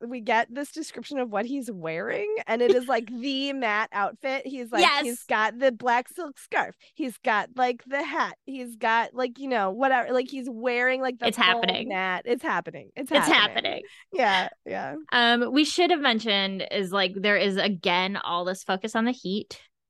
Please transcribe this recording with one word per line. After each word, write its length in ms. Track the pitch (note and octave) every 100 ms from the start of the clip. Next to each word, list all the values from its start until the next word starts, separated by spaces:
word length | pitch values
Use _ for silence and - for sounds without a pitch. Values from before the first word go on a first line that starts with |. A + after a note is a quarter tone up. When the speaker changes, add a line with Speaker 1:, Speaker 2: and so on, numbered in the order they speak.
Speaker 1:
we 160 | A#3 B3
get 320 | G#3+ A3+ -
this 200 | B3 C#4+
description 480 | D#4 D#4 - - C#4+
of 100 | B3
what 160 | G3+ A#3+
he's 240 | C#4 B3
wearing, 640 | F#3 D#3+ E3 G3+ - G#4 A4 -
and 120 | A3+
it 140 | A#3+
is, 140 | B3+ B3
like, 180 | A#3 A3
Speaker 2:
<laughs> 140 | A#3+
Speaker 1:
the 320 | C4+ C4+ C#4
Matt 380 | C4+ A#3 G#3 A3+
outfit. 520 | G3+ G3 - C4+ C4+
He's, 280 | C4+ C4 A#3
like, 80 | C#4+
Speaker 2:
Yes. 240 | F4 C#4+
Speaker 1:
he's 180 | C#4 B3
got 340 | - A3+ G#3+ A#3
the 100 | C4+
black 380 | A3+ B3 A#3+ B3+
silk 280 | - D#4 -
scarf. 340 | - F4+ F#3+ - -
He's 220 | - C4+ -
got, 320 | B3 G#3+ -
like, 300 | B3 B3 B3 B3+
the 160 | C#4
hat. 340 | D#4 D#4 G#3 -
He's 300 | - C4+ B3
got, 400 | A3+ A3+ A3+ A3+
like, 240 | A#3+ B3+ A#3+
you 80 | C4+
know, 240 | A#3+ F#3+
whatever. 420 | G#3+ C4+ B3+ -
Like, 160 | B3+ B3+
he's 220 | C4+ B3
wearing, 500 | A3 B3 A#3+ B3 C4
like, 200 | C4 B3
the 80 | A#3
Speaker 2:
It's 80 | A#3+
Speaker 1:
full 80 | F#3
Speaker 2:
happening. 400 | F#3 F#3 - -
Speaker 1:
Matt. 320 | F#3+ F#3 F3+
It's 180 | - B3
happening. 480 | D#4+ F#3 E3 D3 G2+ -
It's 160 | C4+
Speaker 2:
It's 80 | D4 D4+
Speaker 1:
happening. 80 | C4+ G#3
Speaker 2:
happening. 280 | - - - - - -
Speaker 1:
Yeah, 360 | F#4 A3 F#3+ F#3+ - -
yeah. 300 | F#3 C3+ D4+ D#4
Speaker 2:
Um, 400 | B3 A#3 A#3+ A#3+
we 120 | C4
should 260 | D4+ - F4
have 80 | E4+
mentioned 680 | C#4 A3 A3+ G3 G3 F#3+ -
is, 180 | G#3 F#3
like, 220 | G3 F#3
there 220 | G3 G#3 G3+
is, 200 | G3 F#3+
again, 600 | F#3+ F3+ F#3+ F3 F#3+ G3+
all 280 | - F3
this 200 | F3+ F#3
focus 320 | - F#3+ A3 A3+
on 80 |
the 80 | A#3
heat. 480 | B3+ F3+ G3+ - - _ _